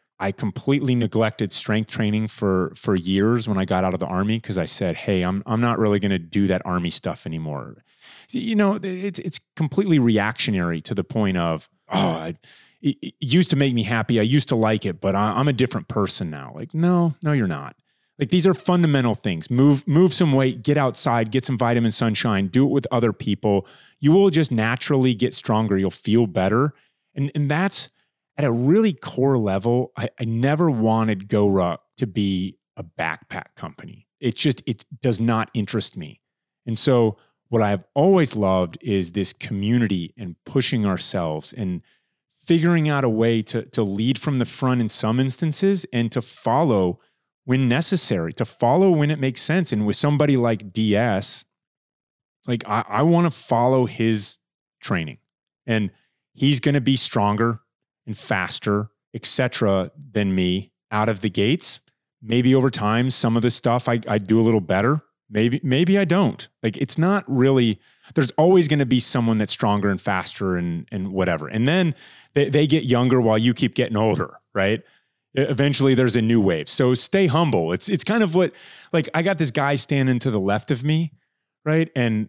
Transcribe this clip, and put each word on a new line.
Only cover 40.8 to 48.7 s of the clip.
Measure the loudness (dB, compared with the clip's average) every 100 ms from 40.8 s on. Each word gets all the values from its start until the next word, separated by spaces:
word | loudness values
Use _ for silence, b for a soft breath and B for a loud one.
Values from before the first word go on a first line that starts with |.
ourselves | 0 -2 -2 -4 -4 -4 -8
and | -8 -6 -6 -10 _ _ _ _ _ 0
figuring | 2 4 2 2
out | 0
a | 0
way | 2 2 2
to, | -2 -6 -4
to | -2
lead | -2 0 -2 -2
from | -2 -2
the | -2
front | -2 -2 0
in | -2
some | -2 -2 0
instances | -2 -2 -4 0 0 0 -2
and | -2 -2
to | -4
follow | -8 -6 -2 2 2 2 2 -2 _ _ _ _
when | -2 0 2
necessary, | 0 0 -2 0 -2 -4
to | -6
follow | -8 0 2